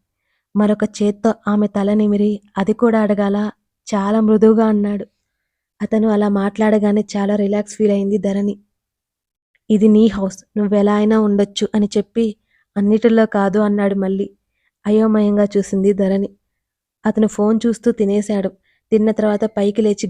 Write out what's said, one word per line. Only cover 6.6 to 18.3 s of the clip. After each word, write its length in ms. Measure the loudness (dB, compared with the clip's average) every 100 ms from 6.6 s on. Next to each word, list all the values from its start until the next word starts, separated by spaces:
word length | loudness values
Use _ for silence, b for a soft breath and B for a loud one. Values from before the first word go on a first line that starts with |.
| 0 2 2 0
చాలా 340 | -2 -4 -2 -2
రిలాక్స్ 400 | -2 -2 -6 -2
ఫీల్ 160 | 0
అయింది 260 | 0 0 -2
ధరణి. 420 | -2 -2 -4 -6 _ _ _ _ _ _ _ _ _ _ -2
"ఇది 180 | 2 4
నీ 200 | 4 2
హౌస్, 380 | 0 -6 -8 _ -6
నువ్వెలా 360 | -2 0 0
అయినా 260 | 0 0 0
ఉండొచ్చు," 480 | 0 0 -2 -4 -4 -2
అని 140 | -2 -2
చెప్పి, 380 | -4 -4 -4 -6 _ _ _ -2
"అన్నిటిలో 480 | 0 2 4 4 2
కాదు," 340 | 0 0 0
అన్నాడు 360 | 0 0 -2 -2
మళ్ళీ. 340 | -4 -4 -6 _ _ _ _ _ -2
అయోమయంగా 600 | 2 2 2 2 2 0 0
చూసింది 360 | -2 0 0
ధరణి. 360 | 2 0 0 -4 _ _ _ _ _ _ _ -4
అతను 220 | 0 0
ఫోన్ 320 | 0 0 0 0
చూస్తూ 240 | -2 -2
తినేశాడు. 580 | 0 0 -2 -2